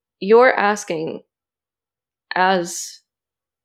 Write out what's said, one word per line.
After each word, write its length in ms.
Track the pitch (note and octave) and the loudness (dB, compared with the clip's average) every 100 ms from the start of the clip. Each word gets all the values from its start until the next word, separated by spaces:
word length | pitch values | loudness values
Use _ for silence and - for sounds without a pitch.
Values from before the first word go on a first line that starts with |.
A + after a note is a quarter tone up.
| _ - | _ -6
You're 340 | F#3+ A3+ B3+ - | 4 6 6 2
asking 640 | G3+ G#3 - D#3+ D#3+ F3 _ _ _ _ _ _ _ _ _ _ - F3+ | 0 -2 -6 -8 -8 -12 _ _ _ _ _ _ _ _ _ _ -8 -2
as 640 | F#3 F#3 F3 - - - _ _ _ _ _ _ | 0 0 -4 -10 -14 -18 _ _ _ _ _ _